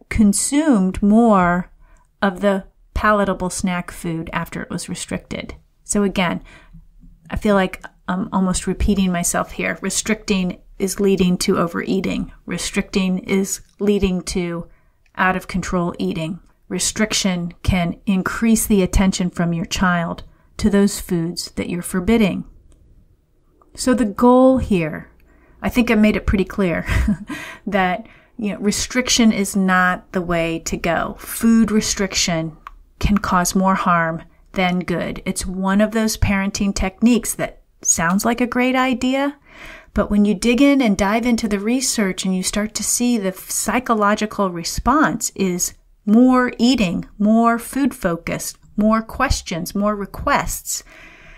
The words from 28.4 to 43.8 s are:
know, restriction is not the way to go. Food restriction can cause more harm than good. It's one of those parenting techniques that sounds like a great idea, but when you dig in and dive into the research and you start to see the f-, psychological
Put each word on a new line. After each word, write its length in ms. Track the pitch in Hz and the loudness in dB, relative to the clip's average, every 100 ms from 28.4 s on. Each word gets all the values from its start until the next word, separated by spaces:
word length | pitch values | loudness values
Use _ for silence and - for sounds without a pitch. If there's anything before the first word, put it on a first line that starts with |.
| 208 | -6
know, 60 | 185 | -2
restriction 720 | 202 196 - 254 254 - 226 | -2 -2 -2 -2 0 4 4
is 240 | 208 196 202 | 2 0 0
not 560 | 190 185 180 180 - | 2 2 2 -2 -6
the 100 | 190 | -6
way 380 | 175 170 165 165 | -2 0 0 -4
to 180 | - 165 | -6 -4
go. 380 | 175 160 - - | -2 -2 -2 -8
Food 520 | - - 226 226 208 | -12 -2 2 4 4
restriction 840 | 208 - - 190 - - 165 160 160 - - _ - | 2 0 -2 -2 -2 -2 -2 -4 -10 -20 -20 _ -2
can 180 | - 202 | 0 2
cause 380 | - 185 175 196 | 2 0 2 2
more 200 | 185 185 | 2 2
harm 480 | - 175 165 165 - _ _ | 2 0 0 -4 -10 _ _
than 280 | - 185 180 | -2 0 0
good. 440 | 170 170 - - - | -2 -4 -4 -8 -6
It's 200 | 190 190 | -6 -6
one 360 | 185 190 196 | -4 0 2
of 100 | 214 | 2
those 260 | 226 220 - | 0 -2 0
parenting 580 | - 196 196 - 202 196 | 0 0 -2 -2 -2 -2
techniques 580 | 190 - 226 233 220 | -4 2 2 2 0
that 280 | - 156 - _ _ | -6 -8 -8 _ _
sounds 420 | - - 165 196 | -2 0 0 0
like 160 | 226 240 | 0 0
a 80 | 240 | 0
great 280 | 247 247 254 | 0 0 2
idea, 600 | 262 254 254 269 285 294 _ - - - - - | 0 0 0 0 -2 -6 _ -20 -20 -20 -6 -2
but 160 | 202 | 0
when 120 | 208 | 2
you 120 | 208 190 | 2 2
dig 260 | 226 240 | 2 4
in 200 | 285 277 | 4 4
and 140 | 240 190 | 4 2
dive 300 | 196 220 240 | 2 0 0
into 220 | 226 214 | 0 0
the 120 | 202 | -2
research 680 | 208 254 254 - 196 185 190 | -2 -2 -2 0 -2 -2 -2
and 100 | 185 | -2
you 80 | |
start 320 | 185 - 214 - | -2 -4 -4 -6
to 80 | |
see 340 | 208 - 247 240 | -4 -2 0 0
the 120 | 190 | -2
f-, 200 | 185 - | -6 -8
psychological 1000 | - - 220 | -6 -2 -2